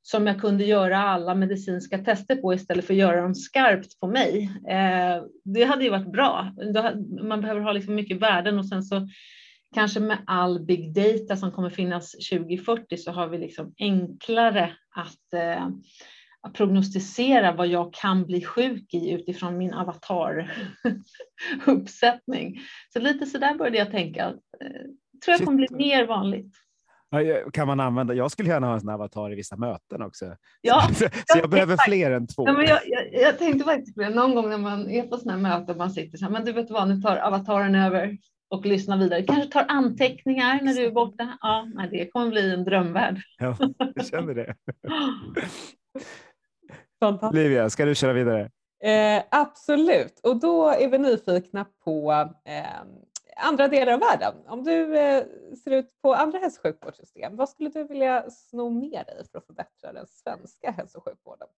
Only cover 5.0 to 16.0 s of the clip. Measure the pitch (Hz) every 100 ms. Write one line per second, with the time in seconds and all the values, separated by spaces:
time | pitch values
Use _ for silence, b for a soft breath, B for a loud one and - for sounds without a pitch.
5 | 180 175 - - 196 208 247 277 254 196
6 | 190 196 269 214 196 - 214 214 226 214
7 | - 185 214 214 214 208 208 202 202 208
8 | 208 185 214 180 190 202 196 190 190 196
9 | 196 B B B B B _ - 208 208
10 | 214 208 - 185 180 175 160 175 160 160
11 | 208 220 - 196 190 190 180 180 180 175
12 | 175 - - 180 165 180 185 233 - 170
13 | 170 170 165 170 165 - 156 - 202 190
14 | 175 - - 226 233 202 170 - _ -
15 | 160 - _ 175 170 180 180 190 B B